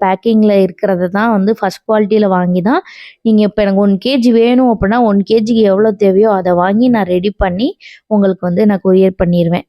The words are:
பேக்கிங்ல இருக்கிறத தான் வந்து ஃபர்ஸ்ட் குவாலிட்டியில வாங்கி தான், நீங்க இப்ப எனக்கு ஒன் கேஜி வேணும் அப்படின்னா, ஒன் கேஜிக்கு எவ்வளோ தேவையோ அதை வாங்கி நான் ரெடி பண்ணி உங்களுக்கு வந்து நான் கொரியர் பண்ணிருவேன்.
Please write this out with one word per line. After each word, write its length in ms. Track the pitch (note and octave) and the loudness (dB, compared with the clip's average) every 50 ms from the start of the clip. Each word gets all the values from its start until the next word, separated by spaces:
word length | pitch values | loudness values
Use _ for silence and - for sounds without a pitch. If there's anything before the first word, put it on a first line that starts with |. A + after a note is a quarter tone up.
பேக்கிங்ல 680 | G3+ F#3+ F#3+ F#3+ - A#3 A3+ A3 G#3+ G#3 G3+ G3 F#3+ | -2 -2 -2 -2 -2 0 0 2 2 2 2 2 0
இருக்கிறத 420 | F#3+ F3+ - - G3+ F#3+ F3 F3+ F3 | 0 -2 -4 -4 -4 -2 -2 -4 -4
தான் 220 | F#3 G3+ A3 A#3 | -4 -2 -2 0
வந்து 240 | A3+ G3 F#3+ G#3 A3+ - | 0 0 0 0 -2 -2
ஃபர்ஸ்ட் 320 | G#3 F#3+ - - _ - | -2 -6 -6 -6 _ -2
குவாலிட்டியில 360 | A3 G#3+ G#3+ F#3+ A3 G#3+ G#3+ | -2 0 0 0 0 0 0
வாங்கி 340 | G3 F#3+ F3+ F3+ F3+ F3+ F3+ | 0 0 0 0 0 -2 -2
தான், 220 | E3+ G#3 C#4 F4+ - - - - - - - _ - | 0 0 -2 -2 -4 -8 -14 -20 -20 -20 -18 _ -2
நீங்க 200 | A3+ A3 G#3+ G#3+ | 0 2 2 2
இப்ப 200 | G#3 G#3 G#3+ G#3 | 0 0 -2 -2
எனக்கு 180 | G3 G3 G3 | 0 0 0
ஒன் 180 | G#3 G3+ G3 F#3+ - | 0 0 0 -2 -2
கேஜி 260 | B3 C4+ C#4 A3+ B3 | -2 -2 0 0 2
வேணும் 460 | A#3 A3+ A3+ A#3+ B3 B3+ C4 B3 A3+ | 2 2 2 2 2 2 2 0 0
அப்படின்னா, 260 | - - G3 A3 B3 A#3+ | 0 -2 -2 0 0 0
ஒன் 200 | A3 G3+ G3+ F#3+ - | 0 0 0 0 0
கேஜிக்கு 320 | A3 A#3 G#3+ A3 A#3+ A3+ A3 | 0 0 0 0 0 2 2
எவ்வளோ 300 | G3 F#3+ F#3+ G#3+ A3 G#3 | 2 2 2 0 0 0
தேவையோ 380 | G#3 G#3 G3 F#3 G3 G#3+ A3 | 0 0 2 2 2 2 2
அதை 220 | G3+ F#3+ F3+ F#3 F3+ | 0 0 0 0 0
வாங்கி 360 | F3 F3+ F#3+ G3+ A3 B3 B3+ | 0 0 0 0 0 0 0
நான் 160 | A#3+ A3 F#3+ | 0 0 -2
ரெடி 260 | F3+ F3+ F3+ F3+ G#3 | -2 -2 -2 -2 -4
பண்ணி 460 | G3 - G3+ F#3+ F3 F#3 A#3+ D#4+ G#4 _ - - - - _ | -4 -4 -4 -4 -4 -4 -4 -6 -6 _ -16 -20 -20 -20 _
உங்களுக்கு 400 | - G#3+ G#3 G3 G3 F#3 - - | -4 -2 0 0 0 -2 -2 -4
வந்து 200 | F3+ F3 F#3+ A3 | -4 -2 0 0
நான் 140 | G#3 G3+ F#3+ - | 0 0 0 0
கொரியர் 300 | F#3+ F#3 F#3+ F#3+ F#3+ F#3 - F#3+ | 0 2 2 2 2 0 -2 -2
பண்ணிருவேன். 420 | F3 F3 F3 E3+ E3 F3 F3 - | -2 0 0 0 0 -2 -4 -6